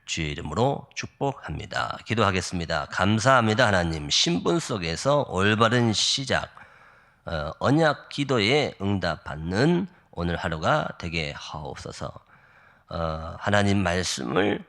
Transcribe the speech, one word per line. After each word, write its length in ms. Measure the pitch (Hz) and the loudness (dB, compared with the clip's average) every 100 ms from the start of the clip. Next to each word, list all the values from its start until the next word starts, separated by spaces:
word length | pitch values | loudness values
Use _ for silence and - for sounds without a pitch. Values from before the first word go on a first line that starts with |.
| - | -10
주의 240 | - 76 | -6 -4
이름으로 580 | 73 85 92 135 139 - - | -6 -6 0 0 -2 -8 -12
축복합니다. 1000 | - - 139 - - 151 - 123 113 - - | -12 -6 -6 -6 -10 -10 -8 -6 -6 -6 -4
기도하겠습니다. 800 | 110 98 92 - 90 82 78 69 | 2 4 2 -2 -4 -2 -4 -2
감사합니다. 800 | - 95 110 117 131 110 107 117 | 0 2 4 6 6 6 4 4
하나님, 420 | 95 85 80 73 | 4 2 -2 -2
신분 500 | - 170 170 101 170 | 0 2 0 0 0
속에서 640 | - 110 82 82 139 147 - | -2 -4 -4 -2 2 2 2
올바른 640 | 90 101 107 113 123 117 | 2 2 4 4 4 2
시작, 600 | 101 - - 135 85 - - - - - - _ _ | 2 0 0 0 -2 -2 -12 -20 -20 -20 -20 _ _
어, 280 | - 80 76 - | -8 -6 -6 -2
언약 500 | 113 151 156 135 - | 2 4 2 0 -6
기도에 640 | - 139 127 101 147 110 - | -6 0 2 4 2 0 -2
응답받는 1080 | 98 98 87 78 - 73 82 95 151 175 190 _ _ | -2 0 0 -4 -8 -8 -4 2 4 2 0 _ _
오늘 240 | - 87 82 | -6 -2 -2
하루가 540 | - 80 98 151 - - | -4 -2 0 0 -2 -8
되게 340 | 85 82 73 69 | -6 -4 -4 -8
하옵소서. 760 | - 73 71 - 64 - - - _ - _ _ - _ - | -12 -12 -10 -12 -12 -10 -12 -12 _ -20 _ _ -20 _ -10
어, 460 | 82 82 80 80 - | -6 -4 -6 -10 -6
하나님 380 | - 104 101 98 | 0 2 4 2
말씀을 880 | 92 90 87 - 62 85 - - | 0 0 -2 -4 -2 0 0 0